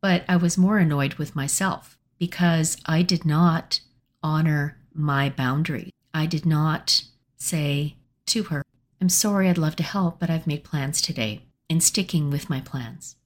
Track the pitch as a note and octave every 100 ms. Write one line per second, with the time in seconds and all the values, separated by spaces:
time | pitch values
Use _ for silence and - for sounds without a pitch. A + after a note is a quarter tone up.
0 | G3 F3 - F3+ E3+ E3+ F#3 G#3+ E3 D3
1 | C#3 - D3 C#3+ C#3 - F#3+ - - _
2 | _ _ F3 - F3 E3 D#3 - - D#3+
3 | F3 E3+ D#3 D3+ F3 D#3+ - - _ _
4 | _ _ D#3 D#3 D#3+ D3+ D3 - _ D#3+
5 | D3+ C#3 C#3 C3+ B2+ C#3 D#3+ C#3+ - -
6 | _ D#3 D#3 E3 E3 D#3 D#3 D#3 - -
7 | - _ _ _ - F3+ D3 C#3+ D3 -
8 | _ _ - A3+ G3+ D3+ - _ _ _
9 | F#3 - G#3+ G3+ F#3+ E3+ D#3 D#3 E3 G3+
10 | F3 E3+ E3+ E3 D#3+ D3 - D3+ C3+ D3+
11 | - C3+ A2 G#2+ - _ _ D#3+ - -
12 | F#3 E3 D3 C#3+ - C3 - C3+ A#2 E3+
13 | - -